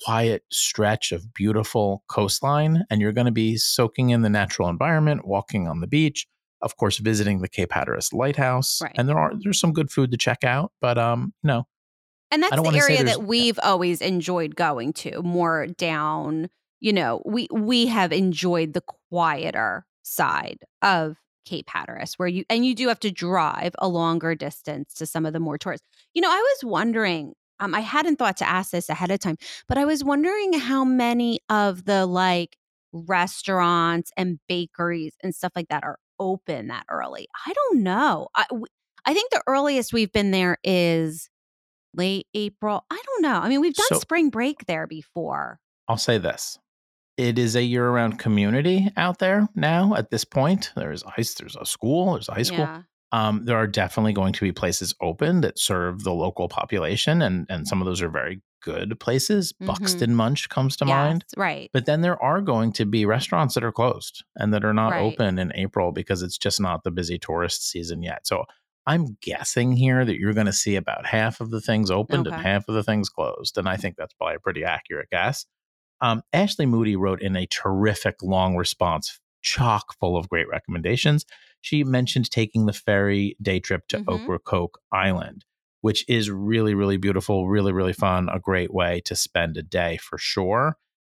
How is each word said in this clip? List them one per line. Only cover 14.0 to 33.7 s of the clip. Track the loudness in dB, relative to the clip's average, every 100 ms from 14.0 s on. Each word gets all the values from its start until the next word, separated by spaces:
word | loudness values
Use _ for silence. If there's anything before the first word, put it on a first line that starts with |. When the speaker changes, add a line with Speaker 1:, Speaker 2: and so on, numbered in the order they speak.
Speaker 2:
enjoyed | 0 0 0 -2 -2 0
going | 0 0 -4
to, | -8 -8 -6
more | -2 0 2 0 -2
down, | -4 -4 -2 -2 -2 -4 -4 -6 -10 _ _
you | 0
know, | 2 2 0 -2
we, | -4 -2
we | -2 2 2 4
have | 2 2
enjoyed | 2 2 2 0 0 0
the | -4 -8 -12 _
quieter | 0 0 0 -4 -2 -2 -2 -8 _
side | -8 -2 0 0 -6 -12 -18 _
of | 2 2 0 -6 _ _ -12
Cape | -12 -8
Hatteras, | -8 -8 -10 -10 -4
where | -2
you, | -2 0
and | 2 2
you |
do | 2 0
have | 0
to | -2
drive | -4 -2 0 0 -2 -6 -2
a | -2
longer | 0 2 0 0
distance | -4 -6 -10 -10 -10 -10
to | -10 -8
some | -4 -4
of |
the | -2
more | -4 -4
tourist. | -6 -10 _ _ _
You | -2
know, | 0
I | 2
was | 2 0
wondering, | -2 -2 0 0 0 -2 -6 -14 _ -8
um, | -4 -2
I |
hadn't | -2 0 0 2
thought | 0 0
to | 0
ask | 0 -2
this | -4 -4
ahead | -4 -2
of | -2
time, | -2 -4 -8 -12 -4
but | 0
I |
was | 2 0 0
wondering | 2 2 0 0
how | 0 2 2 2
many | 2 2 2 0 -2 0
of | 2 2 0
the, | 0 2 2
like, | 2 2 2 -2 _ _ _ _ -12 0 2
restaurants | 0 -2 -2 2 4